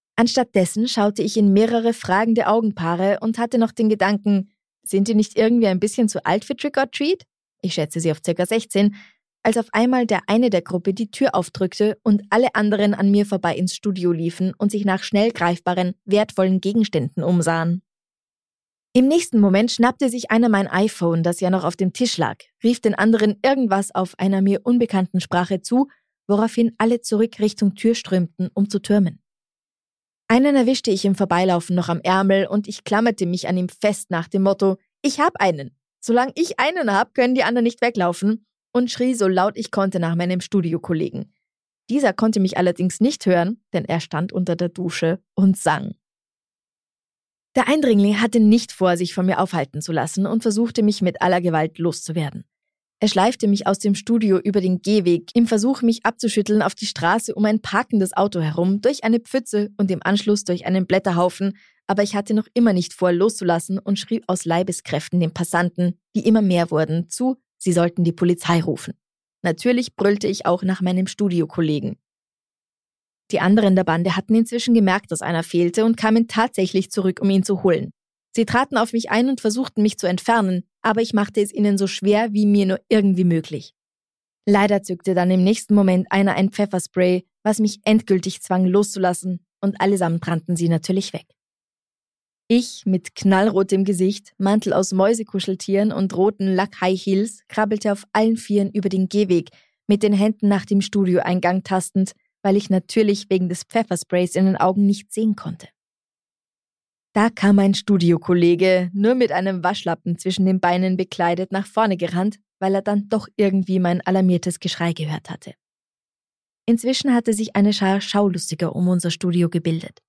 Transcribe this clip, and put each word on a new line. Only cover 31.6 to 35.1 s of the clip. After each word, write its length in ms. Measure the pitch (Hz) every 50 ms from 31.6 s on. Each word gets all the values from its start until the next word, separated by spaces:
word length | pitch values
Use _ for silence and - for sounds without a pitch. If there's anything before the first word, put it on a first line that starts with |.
| 170 - 180
noch 140 | 180 165 143
am 120 | 170 170
Ärmel 460 | - 175 185 190 196 196 196 196 196
und 220 | - - 208 202 -
ich 160 | 208 - -
klammerte 420 | - 220 226 226 240 214 - 190
mich 220 | 175 180 180 - -
an 80 | 185
ihm 120 | 185 180 180
fest 420 | - - - 208 196 - - -
nach 180 | 180 165 165 -
dem 140 | - 196 190
Motto, 340 | 190 196 196 202 190 185 - _ _ _ _ -
"Ich 180 | 285